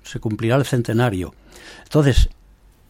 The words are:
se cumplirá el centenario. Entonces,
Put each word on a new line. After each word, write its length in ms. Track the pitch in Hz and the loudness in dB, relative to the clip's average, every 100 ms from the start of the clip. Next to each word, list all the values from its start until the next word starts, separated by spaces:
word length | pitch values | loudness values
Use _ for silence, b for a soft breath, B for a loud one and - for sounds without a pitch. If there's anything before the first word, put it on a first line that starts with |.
se 160 | - 120 | -16 -10
cumplirá 380 | 117 104 113 131 | -6 -4 0 0
el 80 | |
centenario. 680 | 135 127 117 113 123 95 85 - - B B B | 0 -2 -2 0 0 -2 -6 -12 -20 B B B
Entonces, 440 | B 147 143 117 - - _ _ _ _ _ | B 0 2 4 2 0 _ _ _ _ _